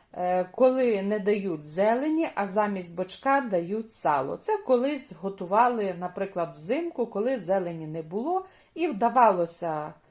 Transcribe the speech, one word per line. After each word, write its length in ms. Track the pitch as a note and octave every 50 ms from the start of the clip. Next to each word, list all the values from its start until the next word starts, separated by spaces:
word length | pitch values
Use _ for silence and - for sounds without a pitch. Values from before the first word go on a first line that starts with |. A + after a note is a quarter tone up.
| _ _ -
е, 300 | - F3+ F3+ F3+ F3+ F3+
коли 580 | F3+ - - B3+ B3+ B3+ C4 B3+ A#3+ G#3+ G3
не 180 | F#3+ G3+ G#3+ G#3
дають 460 | F#3+ G#3 G#3+ G3+ F#3+ F#3+ E3 D3+ D3+
зелені, 640 | D3+ D3+ F3+ G3+ G#3+ A#3 B3+ C#4+ D#4 D#4 D#4+ E4 - -
а 120 | - G3+
замість 480 | F#3+ F#3 G#3+ G#3 G#3 G3 F#3 F3 E3+ E3+
бочка 460 | F3+ F#3 F#3 - - - C4+ C4+ C#4
дають 520 | C4 A3+ G3 E3+ E3+ E3+ G3+ A3 A3 - -
сало. 460 | - - E3 D3 C#3 C3+ C#3+ - - -
Це 140 | - G#4+
колись 540 | G4+ G#4 - C4 A#3+ B3 C#4+ D4+ C4+ - - F3 D#3
готували, 760 | F#3 G3 G3 - F#3 E3+ G3 A3 B3 B3 B3 A3+ G#3 F#3 F3 E3+
наприклад, 540 | F3+ F3 - F#3+ G3 F#3+ - F3+ E3 D#3+ D3+
взимку, 500 | D3 D3+ F3+ B3+ D#4+ F4 E4+ - - A#3
коли 320 | A3 - G3 A3 B3+ C4+
зелені 500 | A#3 E3+ E3 G3 G3 F3+ E3+ E3+ D#3+ D#3+
не 140 | D#3 D#3 E3
було, 440 | D#3+ D#3 F3 G#3+ A#3+ D#4+ F4+ F#4+ F#4 - - - _ _ _
і 140 | D#4+ E4
вдавалося 1040 | E4 A#3+ F#3+ A#3 A#3 G#3+ C4 A#3+ G#3+ F#3+ F3 E3+ E3+ - - F3 E3 D#3 D3+ D3+ D#3 - - _ _